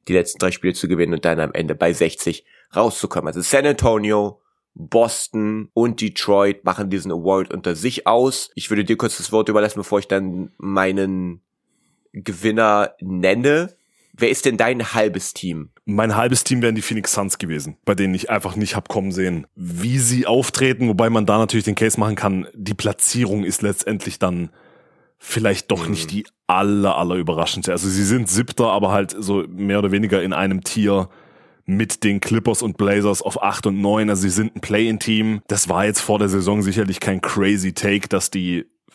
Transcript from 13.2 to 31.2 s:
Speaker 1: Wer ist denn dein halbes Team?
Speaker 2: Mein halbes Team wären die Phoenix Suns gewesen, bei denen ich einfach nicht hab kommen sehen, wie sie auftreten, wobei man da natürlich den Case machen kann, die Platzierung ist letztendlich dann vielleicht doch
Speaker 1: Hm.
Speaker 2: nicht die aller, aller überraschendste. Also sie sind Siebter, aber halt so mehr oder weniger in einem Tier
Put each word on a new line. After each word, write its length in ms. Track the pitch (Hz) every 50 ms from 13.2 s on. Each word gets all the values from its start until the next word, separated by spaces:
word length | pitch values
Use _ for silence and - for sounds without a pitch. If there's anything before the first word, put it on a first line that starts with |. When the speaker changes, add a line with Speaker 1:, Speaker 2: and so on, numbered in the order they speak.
| 90 92 98 120 123 143 147 160 175 180 - _ _ _ _ _ _ _ _ -
Speaker 1:
Wer 120 | 117 110
ist 160 | 127 - -
denn 120 | 139 117 98
dein 360 | 113 113 131 120 113 - -
halbes 400 | 113 110 107 90 95 - - -
Team? 360 | - - 90 82 78 73 - _ _ _
Speaker 2:
Mein 300 | - 104 104 113 110 104
halbes 280 | 110 117 127 127 120 -
Team 180 | - 127 123
wären 140 | 117 117 113
die 60 | 110
Phoenix 320 | - - - 110 95 - -
Suns 240 | 107 101 95 - -
gewesen, 400 | - 85 80 76 69 76 76 - _
bei 100 | - 101
denen 180 | 92 98 95 92
ich 160 | 90 - -
einfach 260 | 110 101 - 92 85
nicht 200 | 95 104 95 -
hab 140 | 104 - -
kommen 220 | - 107 95 98
sehen, 340 | 90 92 95 90 87 80 - - _
wie 440 | - 90 87 85 85 98 120 127 135
sie 260 | 123 117 123 127 123
auftreten, 640 | - 117 127 131 - - - 135 131 127 - 127 117
wobei 220 | 104 90 113 113
man 160 | 113 113 104
da 120 | 90 104 110
natürlich 280 | 113 104 - 110 101
den 100 | 110 101
Case 240 | - 113 110 - 113
machen 160 | 104 110 104
kann, 320 | - - 101 95 92 87 - -
die 200 | - 98 - 107
Platzierung 720 | - - 107 101 - - - - 120 123 95 101 107 98
ist 180 | 90 95 -
letztendlich 580 | 104 101 95 - - 101 107 95 - - - -
dann 320 | - 92 90 87 87 80 - _ _ _ _ _ _ _ _ _ _ _ _ _
vielleicht 540 | - - - 113 107 104 95 - - -
doch 140 | 98 90 82
Speaker 1:
Hm. 60 | 82
Speaker 2:
nicht 200 | 82 80 80 80
die 140 | 90 104 107 - _ _ _ -
aller, 500 | 90 92 101 101 104 104 98 98 80 -
aller 180 | 90 87 90
überraschendste. 560 | 92 82 80 82 80 82 - - 98 - 92
Also 180 | 87 87 87 98
sie 140 | 95 98 101
sind 260 | 95 117 127 113 92
Siebter, 420 | 98 107 117 - - - 120 113
aber 200 | 98 101 101 95
halt 240 | 98 101 98 90 - 98
so 280 | 107 95 101 98 80 -
mehr 300 | 90 90 101 98 98 104
oder 120 | 104 98
weniger 320 | 98 101 110 101 98 95 87
in 100 | 95 87
einem 300 | 76 95 98 95 92 -
Tier 460 | - - 110 104 101 98 98 92 - - -